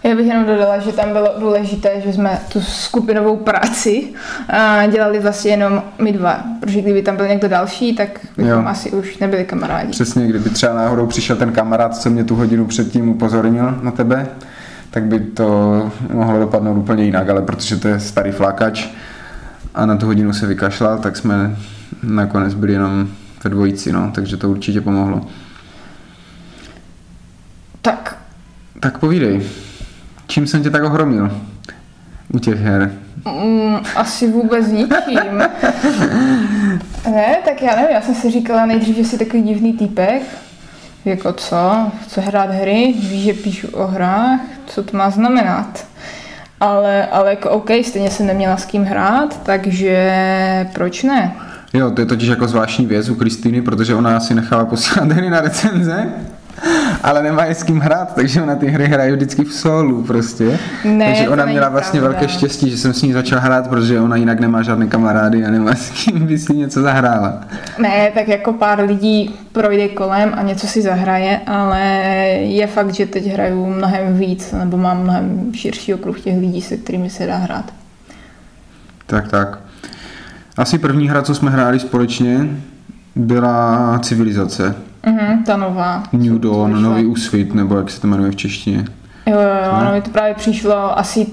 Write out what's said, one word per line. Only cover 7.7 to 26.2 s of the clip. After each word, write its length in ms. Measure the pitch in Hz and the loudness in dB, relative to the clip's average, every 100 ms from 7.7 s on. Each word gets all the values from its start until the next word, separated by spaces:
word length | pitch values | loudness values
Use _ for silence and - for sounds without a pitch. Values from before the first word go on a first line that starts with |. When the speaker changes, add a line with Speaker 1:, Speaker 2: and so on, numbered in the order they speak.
| - 240 | -2 -2
Speaker 1:
tak 260 | 226 202 - - - | 0 -4 -6 -12 -2
bychom 140 | 117 | 2
Speaker 2:
Jo. 100 | 117 113 | 2 0
Speaker 1:
asi 240 | - - | -4 -4
už 280 | 196 190 - | -4 -4 -4
nebyli 260 | 196 190 | -2 0
kamarádi. 460 | 180 - 151 160 - | -2 -4 -4 -4 -4
Speaker 2:
Přesně, 360 | - 117 127 117 | -2 -2 0 0
kdyby 240 | 110 107 | 0 0
třeba 240 | 104 120 | 0 0
náhodou 320 | 117 113 120 117 | 0 0 0 0
přišel 300 | - - 117 | -2 -2 0
ten 160 | 120 | 0
kamarád, 440 | 110 110 113 117 117 | 0 0 0 0 0
co 140 | - | 0
mě 140 | 117 | 0
tu 100 | 117 117 | 2 0
hodinu 300 | 117 113 107 | 2 2 0
předtím 420 | - 110 123 117 | -2 -2 0 0
upozornil 720 | 113 113 110 110 117 127 127 | 0 0 2 2 2 0 -2
na 80 | 123 | -4
tebe, 360 | 117 117 131 139 - - - - - - | -2 0 0 -4 -12 -18 -20 -20 -20 -8
tak 140 | 113 | -4
by 160 | 110 110 | 0 0
to 720 | 107 - 107 104 104 104 107 107 123 | -2 0 2 4 2 2 0 -6 -4
mohlo 280 | 117 113 110 | 0 2 2
dopadnout 340 | 107 107 107 104 | 2 0 2 0
úplně 260 | 104 107 | 0 2
jinak, 240 | 104 92 98 | 2 2 0
ale 140 | 98 | 0
protože 340 | 95 90 - 101 | 0 -6 -4 -2
to 120 | 107 | 0
je 120 | 101 | -2
starý 300 | 104 - 98 | -2 -2 -2
flákač 560 | 98 98 - 156 214 - - - - - - - - - | 0 -2 0 -2 -2 -10 -12 -18 -18 -18 -18 -18 -16 -10
a 120 | - 110 | -2 0
na 100 | 107 | 2
tu 100 | 110 | 2
hodinu 260 | 104 104 | 2 2
se 140 | 104 104 | 0 -2
vykašlal, 520 | 92 98 - 110 110 | -2 -2 0 0 0
tak 180 | 107 - | -4 -4
jsme 400 | 117 101 101 107 - - - - | -2 0 0 -4 -12 -16 -16 -10
nakonec 520 | 117 110 104 104 98 | -2 0 0 0 -2
byli 180 | 101 101 | 0 0
jenom 360 | 98 98 98 98 - - - | 0 0 0 -4 -8 -20 -8
ve 60 | 98 | -4
dvojici, 420 | 101 98 98 - | 0 0 0 -2
no, 180 | 90 101 | -2 -2
takže 220 | 101 98 95 | -4 -6 -2
to 140 | 98 | -2
určitě 300 | 98 101 104 | -2 -2 -2
pomohlo. 400 | 101 98 98 98 - - - - - - - - - - | 0 0 0 -2 -6 -16 -20 -20 -20 -20 -20 -20 -20 -20